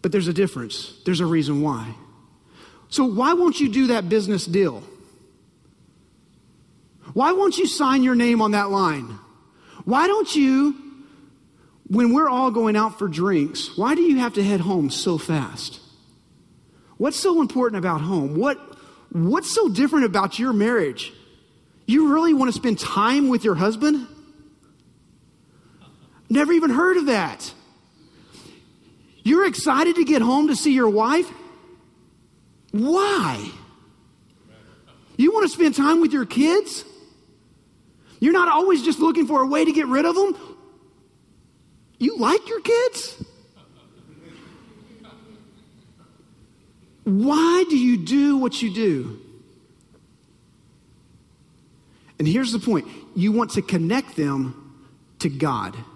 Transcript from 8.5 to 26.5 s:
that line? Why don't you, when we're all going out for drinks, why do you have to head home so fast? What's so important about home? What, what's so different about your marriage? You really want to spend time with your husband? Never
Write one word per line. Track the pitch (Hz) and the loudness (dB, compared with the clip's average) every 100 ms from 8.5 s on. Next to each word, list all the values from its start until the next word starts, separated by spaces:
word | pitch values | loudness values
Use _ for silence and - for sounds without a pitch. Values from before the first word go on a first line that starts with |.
that | 208 202 | 0 0
line? | 196 185 147 117 104 - _ _ _ _ - - | 0 0 -2 -10 -16 -20 _ _ _ _ -14 -2
Why | 254 339 | 0 2
don't | 415 359 311 | 0 0 2
you, | 269 262 294 277 - - - - - _ _ _ _ _ - | 2 2 0 -4 -12 -20 -20 -20 -20 _ _ _ _ _ -4
when | 196 240 | 2 2
we're | 262 311 | 4 2
all | 254 262 | 2 0
going | 233 226 214 | 0 0 2
out | 220 220 | 0 -2
for | 196 | -6
drinks, | 156 185 180 143 - - - | -2 0 0 -2 -6 -10 -4
why | 226 | -2
do | 320 | 2
you | 339 269 | 2 2
have | 240 | 0
to | 202 | -2
head | 196 202 | 0 0
home | 175 185 143 | 0 0 0
so | - - 165 | -2 -4 -4
fast? | - 151 113 - - - - _ _ _ _ _ _ _ _ _ _ _ | -2 -4 -4 -10 -14 -16 -20 _ _ _ _ _ _ _ _ _ _ _
What's | 262 269 | -4 0
so | 381 339 | 0 2
important | 262 254 247 208 | 0 0 -2 -2
about | 180 160 | -4 -2
home? | 156 190 139 151 | -2 -2 -2 -2
What, | 254 185 - - - - _ | -2 -4 -10 -20 -20 -20 _
what's | 170 170 294 359 | -2 0 0 -2
so | - 392 | 0 0
different | 190 277 302 | 2 0 2
about | 240 190 196 - | 0 0 -2 -4
your | 254 | -2
marriage? | 220 214 240 156 - - - - _ _ _ _ _ - | 0 2 0 -2 -6 -14 -16 -20 _ _ _ _ _ 0
You | 254 311 | 2 4
really | 302 339 | 2 2
want | 294 262 | 2 2
to | - | 0
spend | 247 208 | -2 -4
time | - - 214 277 277 | -4 -2 0 2 2
with | 240 | 2
your | 214 | 0
husband? | 165 190 220 294 302 247 - - - - _ _ _ _ _ _ _ _ _ _ _ _ _ - _ - _ _ | 0 0 0 0 0 -4 -18 -20 -20 -20 _ _ _ _ _ _ _ _ _ _ _ _ _ -20 _ -20 _ _
Never | 226 294 | 0 2